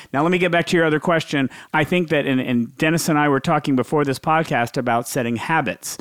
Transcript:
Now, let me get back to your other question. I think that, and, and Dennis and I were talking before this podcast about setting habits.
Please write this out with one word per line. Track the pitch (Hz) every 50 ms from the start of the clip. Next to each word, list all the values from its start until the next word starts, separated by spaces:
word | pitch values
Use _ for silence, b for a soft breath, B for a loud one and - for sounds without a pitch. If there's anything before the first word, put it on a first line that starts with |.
| B B -
Now, | 135 156
let | 175
me | 185 175
get | 180 175 170
back | 175 160 -
to | 185 170
your | 165
other | 156 151 151
question. | - 185 170 160 - - - 143 135 123 B B B B -
I | 156 156
think | - 185 180 175 151
that, | 165 147 -
and, | 143 131 127
and | 127 139 123 120 117 - - -
Dennis | 160 156 165 160 - -
and | 156 147
I | 147 147
were | 139 131
talking | - 175 160 151 - 151 139
before | 127 120 - 165 151 147
this | 139 131 -
podcast | - 165 156 160 160 - 147 123 120 117 - 139
about | 123 123 117 120 117 -
setting | - 139 120 117 120
habits. | 110 - - 165 160 139 101 87 - - - - B